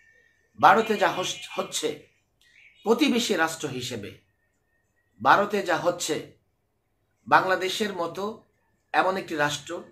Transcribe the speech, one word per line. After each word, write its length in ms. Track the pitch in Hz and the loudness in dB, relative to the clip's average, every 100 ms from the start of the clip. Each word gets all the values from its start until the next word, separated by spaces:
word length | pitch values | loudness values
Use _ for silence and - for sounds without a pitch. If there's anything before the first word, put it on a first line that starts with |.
| _ _ _ _ _ - | _ _ _ _ _ 4
ভারতে 360 | 147 202 220 208 | 6 6 4 0
যা 120 | 180 | 0
হস-, 400 | 175 185 - - | 0 -6 -8 -10
হচ্ছে, 340 | - - - 151 - - _ _ _ _ _ - _ 202 | -10 -8 -6 -6 -8 -14 _ _ _ _ _ -20 _ 0
প্রতিবেশী 480 | 226 277 233 240 | 2 4 2 0
রাষ্ট্র 340 | 185 160 - 147 | 0 0 -2 -8
হিসেবে 420 | 127 120 120 101 - _ _ _ _ _ _ _ _ _ _ | -8 -8 -10 -12 -18 _ _ _ _ _ _ _ _ _ _
ভারতে 380 | 120 170 202 202 | 4 4 4 -2
যা 140 | 175 165 | -2 0
হচ্ছে, 380 | 170 175 - 139 - - _ _ _ _ _ _ _ _ - | 0 -2 -4 -4 -6 -18 _ _ _ _ _ _ _ _ 2
বাংলাদেশের 640 | 151 180 185 185 - 208 | 4 4 0 0 -2 -4
মতো 320 | 185 170 175 208 233 _ _ _ _ _ | -4 -6 -6 -8 -10 _ _ _ _ _
এমন 220 | - 185 190 | 2 2 0
একটি 180 | 180 160 | -6 -2
রাষ্ট্র 360 | 147 147 - 175 - | -2 -2 -10 -14 -14